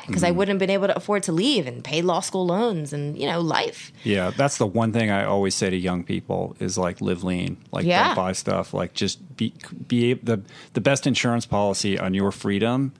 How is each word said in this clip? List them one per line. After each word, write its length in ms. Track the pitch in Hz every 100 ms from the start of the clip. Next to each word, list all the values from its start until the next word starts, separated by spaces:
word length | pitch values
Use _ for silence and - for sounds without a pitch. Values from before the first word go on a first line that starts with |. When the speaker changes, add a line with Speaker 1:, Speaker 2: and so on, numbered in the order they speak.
| -
Speaker 1:
'cause 160 | 180
I 60 | 175
Speaker 2:
Mm-hmm. 100 | 175
Speaker 1:
wouldn't 160 | 196
have 40 | 196
been 100 | 190
able 160 | 196 190
to 100 | 175
afford 280 | - 202
to 80 | 185
leave 340 | 165 247 254 131
and 160 | 120
pay 160 | - 156
law 180 | 180 170
school 260 | - 190 180
loans 460 | 180 240 175 143
and, 260 | 147 143 151
you 80 | 139
know, 140 | 170
life. 520 | 165 - 466 - - -
Speaker 2:
Yeah, 260 | 113 98 92
that's 240 | 90 139 -
the 80 | 107
one 260 | 104 113
thing 180 | 113 110
I 140 | 98
always 320 | 101 101 98 -
say 120 | 98
to 60 | 92
young 280 | 90 90
people 520 | 87 90 - 92 92 95
is, 180 | 101 95
like, 220 | 90 95
live 220 | 98 90
lean, 320 | 92 90 90 90 -
like, 120 | -
Speaker 1:
Yeah. 220 | 170 175 302
Speaker 2:
don't 80 | 254
buy 160 | 185
stuff, 400 | 190 - 95 92
like, 220 | 98 90
just 420 | - 98 - - -
be, 160 | 113 - - - 127
be 260 | 120 120
the, 260 | 123 117 110 101 - -
the 60 | 127
best 240 | 107 135 143
insurance 380 | 117 123 117 -
policy 520 | 101 101 95 101 95
on 160 | 92
your 160 | 95 98
freedom 600 | - 104 98 113 127 135